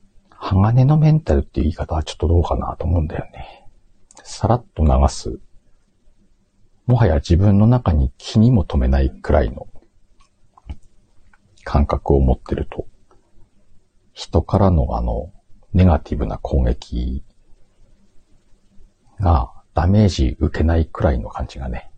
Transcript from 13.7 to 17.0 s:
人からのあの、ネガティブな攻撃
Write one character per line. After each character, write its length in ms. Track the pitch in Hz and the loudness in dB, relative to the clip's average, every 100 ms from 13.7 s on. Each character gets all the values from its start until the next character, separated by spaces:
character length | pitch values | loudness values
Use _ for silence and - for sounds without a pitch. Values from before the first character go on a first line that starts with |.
| - _ _ _ | -20 _ _ _
人 280 | - - 92 | -18 -4 -4
か 160 | - 98 | 0 0
ら 140 | 98 | 2
の 260 | 82 62 - | 2 0 -4
あ 40 | |
の、 320 | - - - - - - _ | -4 -6 -8 -16 -20 -20 _
ネ 100 | 95 | 2
ガ 160 | 90 73 | 2 2
テ 160 | - 71 | -2 -6
ィ 20 | |
ブ 80 | - | -6
な 120 | - | -6
攻 260 | - 67 | -4 0
撃 600 | 62 67 - 60 | 0 -2 -6 -6